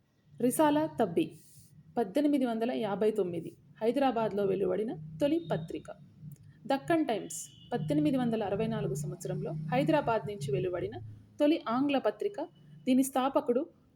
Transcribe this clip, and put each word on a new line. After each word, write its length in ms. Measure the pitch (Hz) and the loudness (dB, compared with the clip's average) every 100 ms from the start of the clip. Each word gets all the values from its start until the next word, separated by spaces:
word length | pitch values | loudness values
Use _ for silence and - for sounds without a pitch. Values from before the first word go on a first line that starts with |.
| _ _ _ - | _ _ _ -2
రిసాలా 460 | 240 254 302 294 311 | 0 4 4 4 0
తబ్బీ, 440 | - 208 170 160 - - - - - - - | 0 0 0 -2 -4 -20 -20 -20 -20 -10 -4
పద్దెనిమిది 480 | 208 220 294 285 247 | -2 2 2 2 2
వందల 260 | 226 226 | 0 -2
యాభై 380 | 262 214 196 214 | -2 -2 2 2
తొమ్మిది, 460 | 214 185 170 - - - - | 2 -2 -2 -8 -14 -20 -2
హైదరాబాద్లో 600 | 220 247 269 226 220 196 | 0 4 2 2 0 0
వెలువడిన 500 | 202 190 185 185 220 | 0 2 2 0 -2
తొలి 540 | 330 - - 285 330 330 | -6 -8 -2 0 0 0
పత్రిక. 320 | 185 160 - - - - - - - - - 214 | -4 -4 -10 -12 -18 -20 -18 -18 -18 -20 -12 -4
దక్కన్ 400 | 269 - 330 302 | -2 0 0 2
టైమ్స్, 640 | 208 170 - - - - | -2 -4 -10 -12 -16 -8
పద్దెనిమిది 440 | 240 - 294 302 262 | -4 0 2 2 2
వందల 280 | 240 226 | 0 0
అరవై 220 | 202 202 220 | 0 0 0
నాలుగు 280 | 220 202 | 0 -2
సంవత్సరంలో 560 | 196 185 185 196 185 220 | -4 -6 -8 -6 -4 -4
హైదరాబాద్ 760 | - - 254 294 302 247 220 208 | -6 -2 0 2 2 2 -2 -2
నుంచి 260 | 202 208 | -6 -2
వెలువడిన 460 | 190 185 175 190 247 - - - - | -2 -2 -2 -6 -8 -14 -18 -10 2
తొలి 240 | 294 330 226 | 2 2 0
ఆంగ్ల 300 | 240 285 269 | 0 2 2
పత్రిక. 420 | 220 214 196 - 330 - - - | 0 -2 -4 -4 -10 -12 -20 -6
దీని 180 | - 254 | 2 4
స్థాపకుడు 640 | 262 269 262 294 294 247 330 - _ | 4 2 2 2 2 0 -2 -10 _